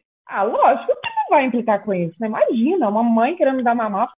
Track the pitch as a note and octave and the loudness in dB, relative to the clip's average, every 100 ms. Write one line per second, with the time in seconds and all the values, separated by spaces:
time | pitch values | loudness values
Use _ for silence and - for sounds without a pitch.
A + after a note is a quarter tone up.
0 | _ _ - A#3 G3+ C5 E4+ C4+ - - | _ _ -10 -4 -2 2 2 2 0 -4
1 | A#5 A5+ G#5 D#4 C4 A#3+ A3 G3+ G#3 F3+ | 0 0 2 2 2 0 0 -2 -2 -4
2 | E3+ - A3 A3+ C#5+ B3 B3+ F#4+ A3 G#3+ | -4 -6 -6 -2 0 2 0 0 0 0
3 | A#3 A3+ B3+ F4 C4+ C4 A#3+ A#3+ A3 G3 | 2 2 2 0 -4 -2 0 0 -2 -2
4 | A#3+ | -4